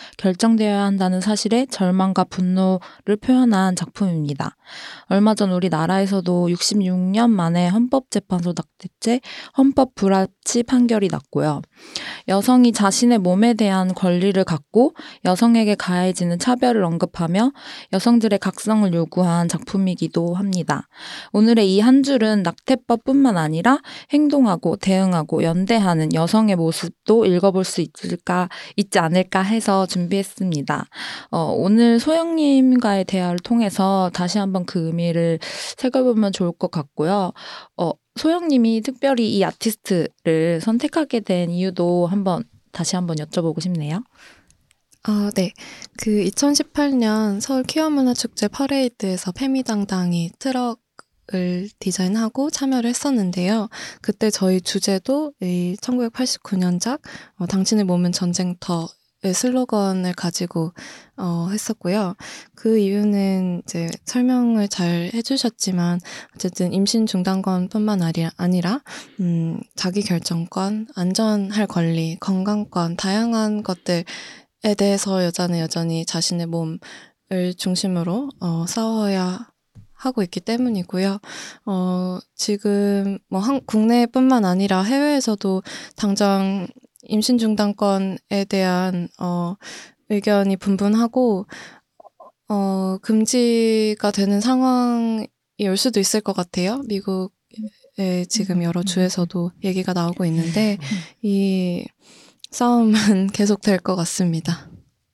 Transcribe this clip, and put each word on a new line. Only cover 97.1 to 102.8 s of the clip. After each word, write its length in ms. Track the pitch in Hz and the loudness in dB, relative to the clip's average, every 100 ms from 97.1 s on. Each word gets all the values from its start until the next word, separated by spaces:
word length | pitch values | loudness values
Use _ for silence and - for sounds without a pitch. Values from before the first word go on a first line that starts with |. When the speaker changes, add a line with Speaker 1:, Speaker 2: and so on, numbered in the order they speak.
| 190 185 _ _ 220 214 - _ - 185 180 180 | -6 -6 _ _ -14 -14 -14 _ -6 -2 -2 -2
Speaker 2:
지금 340 | 214 196 180 | -4 -2 0
여러 160 | 170 175 | 0 -2
Speaker 1:
음. 60 | 190 | -2
Speaker 2:
주에서도 640 | 180 180 180 175 175 175 - | 0 0 0 -4 -4 -6 -6
얘기가 280 | 190 185 185 | -4 -4 -2
나오고 320 | 180 170 175 175 | -2 -2 -2 -2
있는데 520 | 160 165 165 220 202 | 0 0 0 0 -2
Speaker 1:
음. 60 | 139 196 - _ | -6 -8 -8 _
Speaker 2:
이 640 | 208 196 196 185 180 175 - _ _ - - _ - | -2 0 0 0 -2 -4 -8 _ _ -20 -20 _ -16
싸움은 760 | - 240 240 | -2 2 4